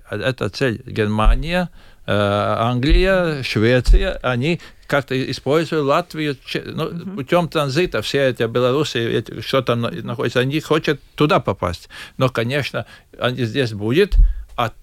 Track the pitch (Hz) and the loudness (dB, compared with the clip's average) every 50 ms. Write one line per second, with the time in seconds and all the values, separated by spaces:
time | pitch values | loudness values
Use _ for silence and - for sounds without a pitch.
0 | - - - 104 - 127 127 - 120 101 - - 143 127 104 - - - 98 110 | -12 -10 -8 -4 -4 -4 -4 -2 -4 -6 -2 -2 -2 -2 -2 -4 -8 -6 -2 -2
1 | 107 104 107 107 107 107 110 127 143 160 175 180 175 170 - - - - - - | 0 0 0 4 4 4 4 4 2 0 -2 -2 -2 -2 -6 -14 -20 -20 -20 -12
2 | - - 101 101 104 101 101 104 104 104 107 101 113 120 123 123 127 151 170 175 | -4 -2 0 2 2 2 2 2 0 0 0 0 0 0 0 0 2 4 4 4
3 | 185 190 190 185 180 165 151 135 123 - - 110 107 117 123 127 123 - - - | 6 4 2 2 0 -2 -4 -4 -6 -4 0 2 4 4 4 4 6 6 6 6
4 | - 185 - - - 127 127 120 127 160 175 160 - - - - - - - 139 | 4 2 -2 -4 -4 -2 -2 0 0 -2 -2 -4 -6 -14 -20 -20 -6 -2 -2 -2
5 | 131 - 127 131 - - 127 - - - 143 165 165 139 165 156 143 135 147 170 | 0 -2 -4 -4 -4 -4 -8 -6 -2 0 0 2 0 0 -2 0 0 2 0 0
6 | 175 - - 156 156 147 139 - - - - - - - - - 160 - 170 170 | 0 -4 -6 -6 -6 -6 -6 -8 -10 -8 -8 -8 -8 -8 -8 -6 -6 -6 -8 -10
7 | 165 190 185 208 131 - 170 175 170 - - 160 147 135 127 160 185 - - 139 | -10 -10 -10 -10 -2 0 2 2 2 0 0 -2 -2 0 0 0 0 0 -2 -4
8 | 131 - - 139 139 131 120 - 120 113 110 123 127 123 127 147 151 - - 120 | -4 -2 0 2 2 2 2 0 -2 -2 0 2 2 2 2 0 0 -2 -2 -2
9 | 117 113 120 120 113 - - - 113 - - 135 123 - 120 120 117 113 - - | -2 0 -2 -2 -4 -4 -10 -10 -4 -2 0 0 2 0 0 0 -2 -4 -6 -8
10 | 104 123 120 120 123 120 - 127 127 135 147 156 - - 151 165 - - 147 - | -8 -8 -6 -4 -4 -2 0 0 0 0 -2 -4 -2 0 0 0 0 -2 -4 -4
11 | - - - - 151 151 190 151 - - 95 - - 90 85 - - - - - | -8 -8 -2 0 2 2 2 2 2 -2 -2 -2 -4 -4 -6 -8 -12 -18 -18 -18
12 | - - - - 131 127 - 117 113 120 139 147 123 - - 123 113 - - - | -18 -14 -2 -2 0 0 0 -2 -2 -2 -2 -2 -4 -4 -6 -8 -8 -10 -16 -20
13 | _ _ - - - 123 127 127 123 110 104 117 131 110 110 98 104 110 127 170 | _ _ -6 -4 -2 -2 0 -2 -2 -2 0 -2 -2 -2 -4 -4 -2 0 2 2
14 | 202 196 - - - - - - - - - - 120 110 - - | 2 4 6 6 6 6 4 -2 -10 -8 -4 -4 -4 -4 -6 -10